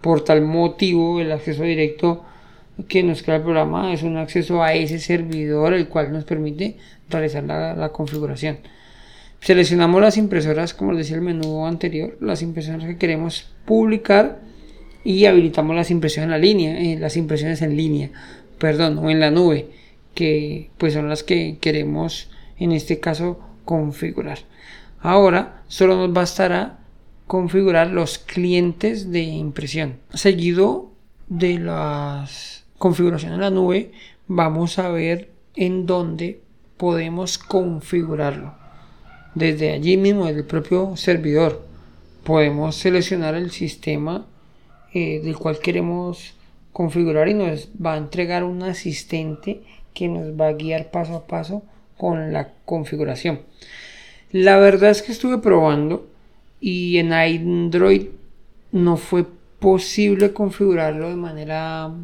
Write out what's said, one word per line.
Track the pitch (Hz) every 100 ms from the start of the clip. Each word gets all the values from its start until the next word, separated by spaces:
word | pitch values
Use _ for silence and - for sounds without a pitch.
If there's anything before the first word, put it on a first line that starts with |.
Por | 165 156
tal | 151 156
motivo, | 151 165 170 170 190 175 170 170
el | 160
acceso | 156 165 147
directo | 165 160 151 151 175 170 - - - - - - -
que | 190
nos | 175 156
crea | - 156
el |
programa | 160 160 156 170 185
es | 165
un | 165 160
acceso | 156 175 160 175
a | 160
ese | 160 156 165
servidor, | 147 175 165 160 151 151 156
el | 180 156
cual | 165 147
nos | 156
permite | 147 156 151 151 202 - - - -
realizar | 165 156 147
la, | 143 156 160
la | 165 156
configuración. | 156 147 151 147 135 156 139 - - - - - - - -
Seleccionamos | - 180 170 175 170 185
las | 214 208
impresoras, | 208 180 151 156 170
como | - 190
les | 170 147
decía | 160
el |
menú | 175 165 156 156 160
anterior, | 165 175 160 175 -
las | 226 175
impresoras | 165 165 151 160
que | 165 170
queremos | 175 160 165 - - -
publicar | - 220 220 214 220 202 285 - - - - - - -
y | - 190
habilitamos | 202 180 165 151 156
las | 165 165
impresiones | 170 156 151 160
en |
la | 160
línea, | 180 208 156 160
eh, | 175 156
las | 156 165
impresiones | 156 151 151 160
en | 160
línea, | 147 160 147 139 - - - - -
perdón, | 160 151 165 151
o | 156
en | 156
la | 156
nube, | 160 180 143 - - - - -
que, | - 165 151 147 151 - -
pues, | 165
son | 147 151
las | 151
que | - 175 160 151
queremos | 160 151 151 151 165 - - - - -
en | 175
este | 160 151 156
caso | - 156 175 175 - -
configurar. | - 165 151 143 165 - 151 143 - - - - - -
Ahora | 165 190 190 175 247 - -
solo | - 190 185
nos | 185
bastará | 175 175 - 180 180 240 - - - - - -
configurar | 185 175 190 190 170 170
los | 180 - -
clientes | - - 180 180 175 170 214 226 190
de | 170
impresión. | 165 156 151 135 143 151 147 127 -
Seguido | - 202 175 170 175 202 269 - - - - -
de | 175 180 175
las | 170 165 151 147 143 143 139 - - - - _
configuraciones | 185 170 175 165 165 170
en |
la | 196
nube, | 190 185 190 233 - - - -
vamos | 175 165 160 170 -
a | 180
ver | 170 165 175 - - _
en | - 180 185 180
dónde | 180 170 160 170 214 _ _ - _
podemos | 175 165 165 170 185 -
configurarlo. | - 190 180 160 - 180 165 156 147 73 143 - - - - - - - -
Desde | 160 165 151 151
allí | 147 156 190
mismo, | 196 202 170
desde | 151
el | 143
propio | 160 156 180 190 175
servidor, | - 170 151 147 160 - - - - - - -
podemos | - 156 147 147 156
seleccionar | 151 190 180 180 185 156 160
el | 175
sistema, | - 170 - - 151 151 180 - - - _ _ - -
eh, | 180 160 151
del | 156 151
cual | 160 156
queremos | - 175 170 175 180 175 - - - - -
configurar | - 170 165 165 151 165
y |
nos | 208 175 151 - -
va | 170
a | 156
entregar | 151 175 175 175
un | 180 180
asistente | 185 180 180 151 - 165 156 151 196 214 - - -
que | - 175
nos | 170 156 156
va | 156
a |
guiar | 151 160 160 156
paso | 175 165
a | 165 -
paso | 165 160 202 - - _ -
con | 180 165 156
la | 151 143 -
configuración. | - 165 151 151 143 127 175 147 - - - - - - - - -
La | 190 190 196
verdad | 202 190 202
es | 208
que | -
estuve | 220 254 247
probando | 220 175 156 147 151 170 - _ - - - -
y | 214 180 175 175
en | 170
Android | 165 165 170 170 175 170 175 190 196 196 - - - - - -
no | 185 175 165
fue | - 180 175 - - -
posible | 196 185 - - 208 196 202
configurarlo | 202 202 - 202 170 156 156 165
de | 175
manera | 170 156 151 156 160 160 160 165